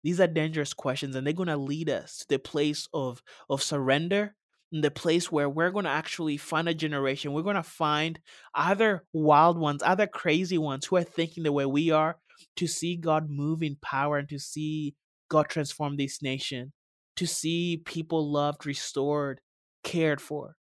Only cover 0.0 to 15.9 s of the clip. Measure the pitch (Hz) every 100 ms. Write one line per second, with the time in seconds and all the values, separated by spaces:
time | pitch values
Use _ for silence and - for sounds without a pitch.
0 | 151 175 180 160 156 160 143 - 135 135
1 | 139 131 135 165 180 147 139 151 160 110
2 | - - - 139 - 156 151 143 - 156
3 | 131 120 - - - 139 - 147 131 139
4 | 170 196 208 _ _ _ _ 156 147 147
5 | 170 165 170 156 143 147 170 196 180 143
6 | - - 156 143 - 160 170 160 156 143
7 | 135 143 147 143 180 202 160 - 156 151
8 | 160 165 _ - - 147 160 196 220 185
9 | _ 160 151 147 165 170 151 143 160 185
10 | 202 - 180 156 185 175 151 135 - 180
11 | 170 - 165 170 160 143 139 139 165 156
12 | 156 165 _ - - - 175 - 170 175
13 | 165 156 156 143 147 160 160 143 - 139
14 | 143 147 143 143 - 151 151 156 147 -
15 | _ _ _ 156 151 160 143 - 147